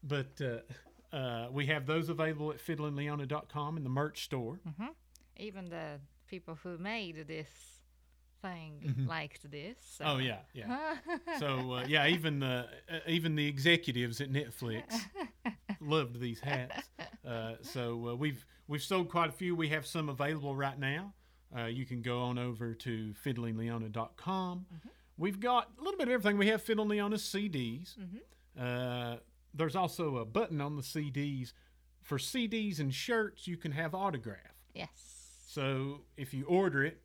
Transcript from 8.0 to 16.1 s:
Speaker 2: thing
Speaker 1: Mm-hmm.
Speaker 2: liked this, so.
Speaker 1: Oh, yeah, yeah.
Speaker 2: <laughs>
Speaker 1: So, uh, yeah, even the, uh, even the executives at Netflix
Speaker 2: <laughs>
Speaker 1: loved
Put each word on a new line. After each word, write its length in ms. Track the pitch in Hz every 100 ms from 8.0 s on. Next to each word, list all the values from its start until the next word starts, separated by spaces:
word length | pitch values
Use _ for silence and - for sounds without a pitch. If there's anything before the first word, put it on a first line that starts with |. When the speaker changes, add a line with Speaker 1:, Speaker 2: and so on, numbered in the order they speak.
| _ _ _ _
Speaker 2:
thing 400 | 190 175 160 151 147
Speaker 1:
Mm-hmm. 200 | 131 135
Speaker 2:
liked 420 | 160 151 - 151
this, 240 | 143 156 254 - -
so. 80 | 147
Speaker 1:
Oh, 120 | 139
yeah, 220 | 131 101 -
yeah. 420 | 131 120 254 311 302 285
Speaker 2:
<laughs> 280 | 339 - 311
Speaker 1:
So, 340 | 147 131 127
uh, 120 | 123 127
yeah, 200 | 151 143
even 320 | 175 160 143
the, 280 | 135 123 123 127 -
uh, 100 | 165 160
even 280 | 170 165 151
the 100 | 147
executives 760 | 139 143 165 170 120 120 113
at 100 | 139
Netflix 640 | 135 143 - 120 110 - 226 196 392 294 -
Speaker 2:
<laughs> 400 | 233 208 - 202
Speaker 1:
loved 380 | 151 156 131